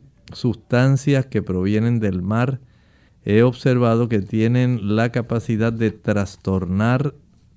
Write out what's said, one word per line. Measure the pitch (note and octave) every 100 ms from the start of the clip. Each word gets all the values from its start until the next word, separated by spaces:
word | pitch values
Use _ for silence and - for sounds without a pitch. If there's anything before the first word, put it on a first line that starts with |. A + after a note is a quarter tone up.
| - _ -
sustancias | - B2 - - B2 C3 C3+ D3 C3+ B2+
que | G#2+
provienen | F2 F#2 F#2+ G#2+ A#2 A#2+
del | G#2 F#2
mar. | F#2 A2+ B2+ B2+ - _ _ _ _ _ -
He | G#2+
observado | B2 A#2+ C#3 B2 A#2+ A2+ A#2
que | A2
tienen | F#2+ A2 A2+ B2 B2 A#2+ G2+ G#2+
la | A#2
capacidad | B2 A#2 A#2 - G#2+ A2+
de | A2+ A2
trastornar | - - G#2 G2 - - F#2+ F2 F#2+ A2+ B2+ C#3+ - _ _ _